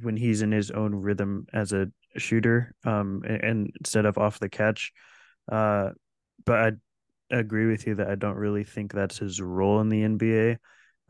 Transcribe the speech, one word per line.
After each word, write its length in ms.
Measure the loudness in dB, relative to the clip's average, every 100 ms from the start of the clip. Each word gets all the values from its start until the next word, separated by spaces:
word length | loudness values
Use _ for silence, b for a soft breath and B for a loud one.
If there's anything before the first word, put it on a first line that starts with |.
when 140 | -6 0
he's 260 | 2 2
in 100 | 2
his 180 | 0 0
own 240 | -2 -2 -2
rhythm 500 | -2 0 -2 -4 -4
as 220 | -4 0
a 180 | 0 -2 -6 _ -10
shooter, 580 | -2 2 4 2 0 -6 -2
um, 360 | -2 -2 -4 -4
a-, 200 | -2 0
and 240 | 0 -2 -6
instead 260 | -2 2 2
of 120 | 4
off 220 | 0 0
the 80 | -6
catch. 460 | 0 0 0 -6 -14 b b b b -4
Uh, 380 | 0 2 2 0 -6 _ _ _ _ 0
but 100 | 4
I 140 | 2 0 _ _ _ _ -4
agree 360 | -2 0 0 2
with 180 | 0 -2
you 100 | -2
that 140 | -2
I 60 | -2
don't 220 | -4 -2
really 260 | -2 -2
think 280 | -4 -8 -6
that's 260 | -4 -4 -4
his 240 | -8 -6
role 400 | -4 0 4 4
in 80 | 4
the 140 | 2
N 140 | 2 2
B 160 | 2
A. 180 | 4 2 0 b b b b